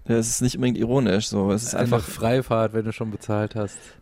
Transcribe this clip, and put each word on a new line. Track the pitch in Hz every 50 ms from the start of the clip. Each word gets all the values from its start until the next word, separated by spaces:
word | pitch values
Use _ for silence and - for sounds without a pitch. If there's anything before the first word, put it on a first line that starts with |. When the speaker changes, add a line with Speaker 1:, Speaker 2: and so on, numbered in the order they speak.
| -
Speaker 1:
Ja, | - 113
es | 120 113
ist | 117 - -
nicht | 123 123 -
unbedingt | 131 127 123 113 -
ironisch, | 117 117 127 139 127 101 92 104 110 -
so. | 104 101 95 101 98
Es | 107 117
ist | - -
Speaker 2:
Eine | - 120
Speaker 1:
einfach | 120 120 113 -
Speaker 2:
Freifahrt, | - - - 110 113 127 131 127 - 120 113 110 110 110
wenn | 113 107
du | 110
schon | - - 120 110
bezahlt | 101 - - - 107 104 107 104 -
hast. | 110 104 98 - - - - - -